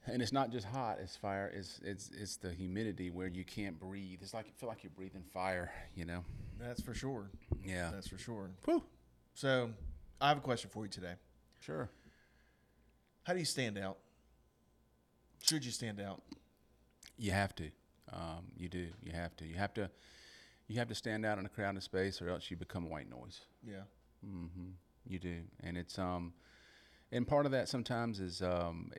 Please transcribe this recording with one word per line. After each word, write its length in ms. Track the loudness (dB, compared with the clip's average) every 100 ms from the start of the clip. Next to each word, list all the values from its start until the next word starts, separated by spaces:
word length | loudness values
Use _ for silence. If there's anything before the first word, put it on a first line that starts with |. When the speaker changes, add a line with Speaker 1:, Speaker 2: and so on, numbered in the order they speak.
| 2
Speaker 1:
And 100 | 2
it's 120 | 4
not 180 | 6 4
just 160 | 2 -2
hot 320 | 0 0 0
as 140 | -4 -4
fire, 360 | 0 0 0 -4
it's, 240 | -8 -8
it's, 280 | -6 -6 -6 -8
it's 220 | -6 -4
the 140 | -4
humidity 560 | -2 0 0 0 0 -2
where 160 | -2 -2
you 160 | -2
can't 360 | -4 -4 -4 -4
breathe. 400 | -6 -6 -8 -10
It's 140 | -6 -6
like, 100 | -8
you 60 | -6
feel 140 | -6
like 140 | -6
you're 80 | -10 -8
breathing 280 | -8 -8 -6
fire, 380 | 0 4 4 2 -4 -8 -4
you 100 | -2
know? 180 | -2 -2 -6 -6 -6
Speaker 2:
That's 200 | -4 -4
for 140 | -2
sure. 380 | -2 0 -2 -4 -12 -2 0 2
Speaker 1:
Yeah. 240 | 0 0
Speaker 2:
That's 160 | -2 -6
for 120 | -6
sure. 320 | -6 -4 -6 -2 4
Speaker 1:
Whew. 180 | 4 4 -16 -20 -20 -20
Speaker 2:
So, 380 | 0 4 6 4 -2 -6 -6 -12 4
I 60 | 6
have 100 | 6
a 40 |
question 280 | 4 0 0
for 120 | -4
you 60 | -4
today. 220 | -4 -6 -6 -12 -20 -20 -16
Speaker 1:
Sure. 300 | -4 -2 -2 -6 -20 -20 -20 -20 -20 _ _ _ -20 _ _ _
Speaker 2:
How 100 | 0
do 60 | 2
you 60 | 2
stand 340 | 2 2 2
out? 180 | -2 -4 -14 _ -20 -20 -20 _ _ _ _ _ _ _ -20 0
Should 240 | 2 4 0
you 60 |
stand 280 | -2 -4 -4
out? 220 | -4 -6 -10 -18 _ _ _ -20 -20 _ -20 -2
Speaker 1:
You 140 | 2
have 240 | 4 4 0
to. 160 | -6 -8 _ -20 -12
Um, 320 | -6 -6 -6 -8 -6
you 140 | -4
do. 180 | -2 -4 -6
You 100 | -6
have 220 | -4 -4 -4
to. 80 | -6
You 80 | 0
have 180 | 0
to, 160 | 0 -2 -4 -20 -20 -20 -20 -20 -20 -4
you 100 | 0
have 100 | 0
to 60 | 0
stand 300 | 0 2 4
out 140 | 2
in 80 | 0
a 20 |
crowded 320 | 0 2 2
space, 400 | 0 4 4 4
or 80 | 0
else 220 | 0 0
you 60 | -6
become 340 | -4 -2 -2
white 180 | -4 -6
noise. 320 | -10 -10 -14 -18 -16 -10
Speaker 2:
Yeah. 140 | -10 -12 -18 -20 -14
Speaker 1:
Mm-hmm. 460 | -8 -4 -4 -6 -8 -10 -16 -18 -4
You 100 | -2
do. 180 | -2 -4 -6 -8
And 140 | -2 -2
it's, 200 | -2 0
um, 360 | 2 2 0 -6 -20 -20 -20 -20 -20 -20 -2
and 160 | 0 6
part 180 | 8 8
of 60 |
that 180 | 6 4
sometimes 500 | 0 2 2 2 0
is, 220 | -2 2
um, 500 | 4 6 4 0 -6